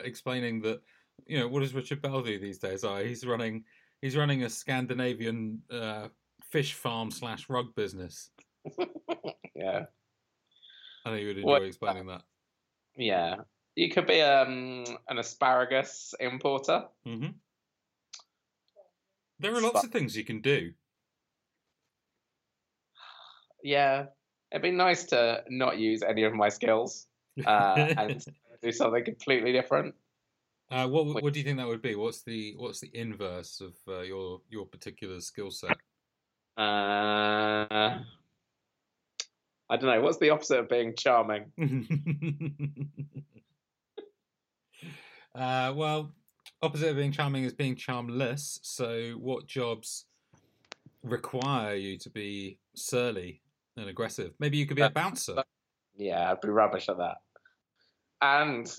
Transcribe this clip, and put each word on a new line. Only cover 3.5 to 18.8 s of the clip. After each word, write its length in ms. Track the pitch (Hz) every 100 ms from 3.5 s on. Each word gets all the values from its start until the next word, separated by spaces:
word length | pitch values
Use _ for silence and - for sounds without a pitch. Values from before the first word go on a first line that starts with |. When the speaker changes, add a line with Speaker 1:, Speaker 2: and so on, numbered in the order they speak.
| 110 - _ _ -
Speaker 1:
he's 160 | 135 139
running 280 | 147 135
a 40 | 120
Scandinavian, 1120 | - - 131 123 123 123 113 113 113 110 110 -
uh, 420 | 120 110 107 110 _ _ _
fish 300 | - 156 147
farm 360 | - 127 117 113
slash 380 | - 120 107 -
rug 240 | 127 120
business. 560 | - 101 95 87 - - _ _ _
Speaker 2:
<laughs> 140 | - - 359 302 - 339 - - - -
Yeah. 300 | 95 98 - _ _ _ _ _ _ _ - - - -
Speaker 1:
I 60 | 113
think 120 | 107
you 40 | 104
would 120 | 98
enjoy 100 | 107
Speaker 2:
Well, 80 | 143
Speaker 1:
explaining 420 | 95 - 113 95 92
that. 160 | 90 _ _ _ _ _ _ _
Speaker 2:
Yeah. 400 | - 113 92 85 98 - _ _
You 160 | - 170
could 160 | - 160
be, 140 | 170
um, 640 | 147 139 131 127 127 127 123 117 -
an 100 | 113
asparagus 960 | 107 - 131 127 127 131 139 - - -
importer. 640 | 127 127 147 - - - - _
Speaker 1:
Mm-hmm. 260 | 120 113 135 - _ _ _ _ _ _ _ - - _ _ _ _ _